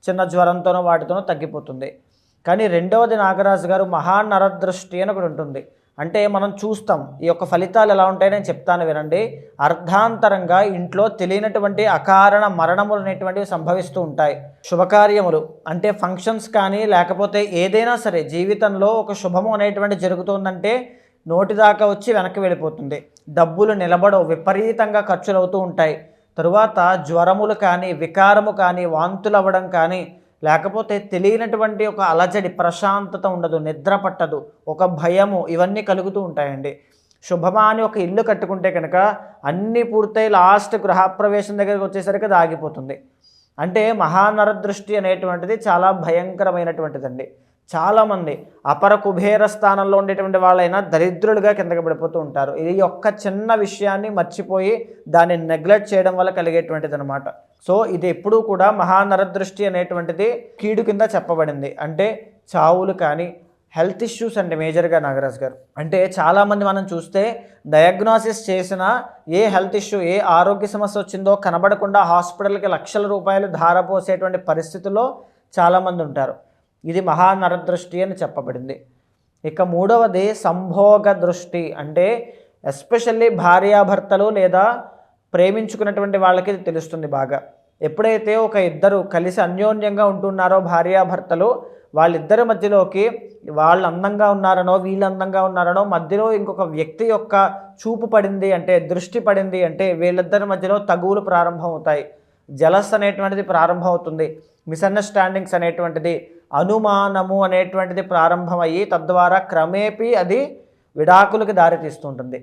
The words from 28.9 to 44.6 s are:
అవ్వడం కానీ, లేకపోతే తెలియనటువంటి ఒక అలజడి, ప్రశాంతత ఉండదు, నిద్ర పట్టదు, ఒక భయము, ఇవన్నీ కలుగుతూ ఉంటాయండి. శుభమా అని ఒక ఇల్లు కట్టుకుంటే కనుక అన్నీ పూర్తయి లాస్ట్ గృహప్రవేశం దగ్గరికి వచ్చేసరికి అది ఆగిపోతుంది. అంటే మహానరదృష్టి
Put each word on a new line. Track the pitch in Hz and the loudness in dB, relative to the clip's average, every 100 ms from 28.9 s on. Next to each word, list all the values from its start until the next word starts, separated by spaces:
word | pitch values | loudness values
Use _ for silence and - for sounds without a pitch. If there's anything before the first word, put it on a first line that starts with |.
| 156 175 190 214 208 | -2 -2 -4 0 2
అవ్వడం | 190 185 185 | 2 0 0
కానీ, | 180 165 185 165 - _ _ | 0 0 -2 -10 -18 _ _
లేకపోతే | 156 165 180 208 214 202 | 0 0 0 -6 -4 -6
తెలియనటువంటి | 202 180 196 220 226 214 214 208 214 | -4 0 0 0 -2 -2 -2 -2 -4
ఒక | 190 | 0
అలజడి, | 190 160 180 202 180 | 0 2 2 0 -4
ప్రశాంతత | 180 170 170 202 202 196 196 190 | -2 -2 0 -2 -2 -4 -6 -4
ఉండదు, | 180 170 160 | -2 -4 -4
నిద్ర | 156 151 147 196 | -4 -6 -2 -2
పట్టదు, | 190 185 165 151 - _ - | -2 -4 -4 -6 -10 _ -12
ఒక | 156 185 | -2 -2
భయము, | 165 170 185 202 190 160 | 0 0 2 2 0 -4
ఇవన్నీ | 170 185 208 | -2 0 -2
కలుగుతూ | 208 190 190 196 | -2 -2 -2 -6
ఉంటాయండి. | 185 151 143 139 139 143 _ _ _ _ - | -6 -4 -6 -6 -10 -12 _ _ _ _ -6
శుభమా | 175 170 208 | -2 0 4
అని | 214 220 | 2 2
ఒక | 220 220 | -2 -2
ఇల్లు | 175 202 | -2 -2
కట్టుకుంటే | 226 202 185 190 190 | 0 -2 -4 -2 -2
కనుక | 175 160 180 208 202 - - 139 | -2 0 2 2 0 -12 -8 -6
అన్నీ | 175 214 233 | -4 -2 -2
పూర్తయి | 233 214 208 214 220 | 0 0 0 0 2
లాస్ట్ | 208 190 202 202 220 | 6 6 4 2 -4
గృహప్రవేశం | 190 185 185 190 208 208 202 208 | 0 2 2 2 0 0 -2 -4
దగ్గరికి | 202 202 | -2 -2
వచ్చేసరికి | 190 196 185 196 208 | -4 -4 -4 -2 2
అది | 185 | 2
ఆగిపోతుంది. | 165 160 156 147 131 139 _ _ _ _ _ - | 2 -2 -10 -12 -14 -14 _ _ _ _ _ -8
అంటే | 165 190 214 | -2 0 0
మహానరదృష్టి | 220 160 180 208 214 208 202 | 0 0 4 2 4 2 0